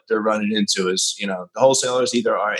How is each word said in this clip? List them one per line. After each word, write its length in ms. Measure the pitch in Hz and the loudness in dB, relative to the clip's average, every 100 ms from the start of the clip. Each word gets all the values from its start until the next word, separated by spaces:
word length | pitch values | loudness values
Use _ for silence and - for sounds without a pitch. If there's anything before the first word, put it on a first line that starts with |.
| - | 0
they're 140 | 110 | 0
running 320 | 110 107 104 | 0 0 0
into 340 | 107 101 98 92 | 0 0 0 0
is, 260 | 92 - - | -2 -4 -4
you 80 | 101 | -6
know, 200 | 92 90 | -6 -8
the 60 | 113 | 2
wholesalers 560 | 135 131 127 127 120 120 | 4 4 0 0 0 0
either 200 | 117 101 | 0 0
are 200 | 104 | 0